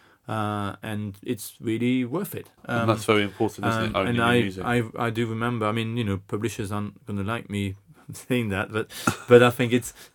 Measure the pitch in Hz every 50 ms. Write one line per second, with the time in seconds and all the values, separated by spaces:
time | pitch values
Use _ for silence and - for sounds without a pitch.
0 | _ _ _ _ _ - 107 110 107 107 104 104 101 98 - - - 110 107 104
1 | 104 104 101 - - - 123 120 - - - - - 113 113 113 120 123 127 127
2 | 123 117 143 185 196 - - 98 - - _ _ - - 120 117 110 110 107 110
3 | - 117 110 104 104 98 92 - 113 101 - 98 104 113 113 113 110 107 104 101
4 | 95 120 120 117 117 120 123 120 101 98 92 95 - 120 120 120 110 113 - -
5 | 120 117 110 113 120 110 113 113 117 123 123 110 107 107 110 113 110 113 113 120
6 | 113 101 98 95 - - 117 104 113 110 - - 104 95 104 104 104 101 - -
7 | _ - 104 98 98 107 117 113 - - 101 101 101 98 98 - _ - - -
8 | - - - - - - 127 123 113 104 95 98 - - 107 110 110 - - -
9 | - - - - - - 123 120 123 123 120 - 123 113 123 123 - - - -
10 | - -